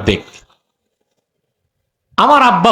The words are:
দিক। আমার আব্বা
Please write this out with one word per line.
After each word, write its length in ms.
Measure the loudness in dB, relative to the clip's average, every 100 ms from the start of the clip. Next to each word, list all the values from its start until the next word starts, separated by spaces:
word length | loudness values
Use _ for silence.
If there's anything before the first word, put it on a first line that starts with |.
| -4
দিক। 160 | -6 -6 -20 _ _ _ _ _ _ _ _ _ _ _ _ _ _ _ _ _ -4
আমার 240 | 0 2 2
আব্বা 200 | 0 0